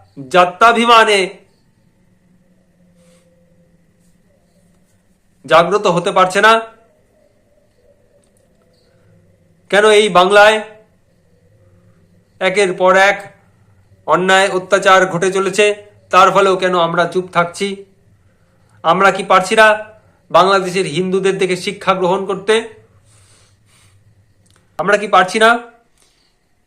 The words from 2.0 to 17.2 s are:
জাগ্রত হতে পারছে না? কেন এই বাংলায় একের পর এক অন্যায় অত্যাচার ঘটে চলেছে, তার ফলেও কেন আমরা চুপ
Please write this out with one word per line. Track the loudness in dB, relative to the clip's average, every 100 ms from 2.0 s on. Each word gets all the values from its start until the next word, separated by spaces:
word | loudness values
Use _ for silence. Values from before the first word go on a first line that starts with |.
| _ _ _ _ _ _ _ _ _ _ _ _ _ _ _ _ _ _ _ _ _ _ _ _ _ _ _ _ _ _ _ _ _ _ 0
জাগ্রত | 0 2 0 0
হতে | -2 -2
পারছে | -2 0 2
না? | 2 2 -2 _ _ _ _ _ _ _ _ _ _ _ _ _ _ _ _ _ _ _ _ _ _ _ _ _ _ _ _ _ -4
কেন | 0 2
এই | 2 2
বাংলায় | 2 4 6 4 2 -6 -20 _ _ _ _ _ _ _ _ _ _ _ _ _ _ _ -6
একের | -4 -2 -2
পর | 0 2 4
এক | 2 0 -10 _ _ _ _ _ _ _ -4
অন্যায় | -2 0 0 0
অত্যাচার | -4 -2 -2 2 2 2
ঘটে | -2 -4
চলেছে, | -4 -4 -2 -2 -2 -12 _ -2
তার | 2 2
ফলেও | 2 0 0
কেন | -2 -2
আমরা | -2 -2 -4
চুপ | -4